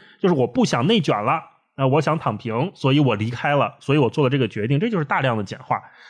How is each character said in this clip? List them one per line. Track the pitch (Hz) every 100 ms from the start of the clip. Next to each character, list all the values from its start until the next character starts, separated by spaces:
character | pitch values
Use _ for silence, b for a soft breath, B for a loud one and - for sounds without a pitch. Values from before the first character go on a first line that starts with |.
| B B
就 | 190
是 |
我 | 156 120
不 | 262 226
想 | 139 139
内 | 226
卷 | 151 110
了， | 107 160 - _ _ -
呃， | 135
我 | 147
想 | 156 160
躺 | 139 104
平， | 117 110 170
所 | - 135
以 | 139
我 | 139
离 | 107 110
开 | 123 147 143
了， | 113 -
所 | -
以 | 147
我 | 120
做 | -
了 | 135
这 | 139
个 | 113
决 | 110 110
定， | 143
这 | 220
就 | 208
是 | 147
大 | 190
量 | 135 113
的 |
简 | 101 -
化。 | - 107 B B B